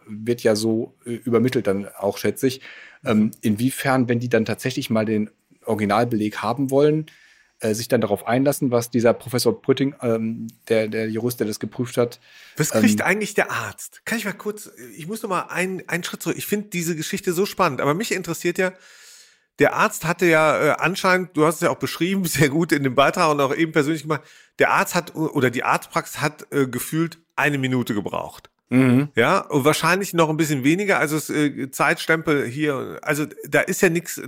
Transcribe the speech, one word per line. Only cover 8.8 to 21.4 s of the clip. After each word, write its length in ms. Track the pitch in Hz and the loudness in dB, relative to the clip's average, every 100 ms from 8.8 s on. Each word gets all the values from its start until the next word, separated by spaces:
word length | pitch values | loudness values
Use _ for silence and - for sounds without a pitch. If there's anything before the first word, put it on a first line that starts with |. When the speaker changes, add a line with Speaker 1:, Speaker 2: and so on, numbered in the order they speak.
| 117 | 0
Speaker 1:
dieser 240 | 123 113 | 2 4
Professor 460 | 104 117 123 120 104 | 2 -2 0 0 0
Brütting, 340 | - 131 139 - | 0 0 0 -2
ähm, 460 | 123 113 113 113 113 - - | -2 -2 -2 -6 -10 -12 -2
der, 200 | 113 110 | 0 0
der 220 | 110 110 | -2 -4
Jurist, 300 | 110 120 120 | -2 -4 -2
der 80 | 107 | -4
das 120 | 104 | -4
geprüft 380 | 110 - 120 - | -8 -6 -4 0
hat, 220 | 120 - _ - - - | 0 -2 _ -20 -10 -4
Speaker 2:
Was 160 | 151 | 0
kriegt 280 | 113 107 107 | 4 4 4
Speaker 1:
ähm, 0 | |
Speaker 2:
eigentlich 320 | 160 202 202 | 0 0 0
der 180 | - - | -2 -2
Arzt? 540 | 117 110 - - - - | -4 -8 -12 -16 -16 -8
Kann 120 | 226 | -6
ich 80 | 208 | -6
mal 80 | |
kurz, 360 | 185 208 208 - - 120 104 | -8 -10 -10 -14 -18 -18 -14
ich 120 | 160 | -12
muss 160 | 220 | -10
noch 60 | 214 | -4
mal 140 | 175 | -4
einen, 440 | - 165 190 185 - | -4 -4 -4 -6 -6
einen 160 | 170 | -6
Schritt 180 | - 202 | -6 -6
zurück. 160 | 175 - | -6 -6
Ich 80 | - | -4
find 280 | 208 208 | -4 -4
diese 220 | 175 165 160 | -6 -4 -4
Geschichte 380 | - 196 - | -6 -4 -2
so 120 | 170 196 | -2 -2
spannend, 340 | - 175 127 | 0 0 2
aber 120 | 139 | 0
mich 180 | 160 226 | 0 -2
interessiert 460 | - 170 160 175 170 | -4 -6 -4 -4 -2
ja, 160 | 185 185 - - - - _ _ _ - | -2 -4 -18 -20 -20 -20 _ _ _ 0
der 160 | 143 139 | 2 4
Arzt 300 | 208 - 160 | 0 0 -4
hatte 200 | 175 175 | 2 4
ja, 360 | 160 156 113 | 6 4 4
äh, 140 | 147 - | 2 2
anscheinend, 580 | 151 196 190 185 180 | 0 0 2 2 0
du 80 | 147 | 2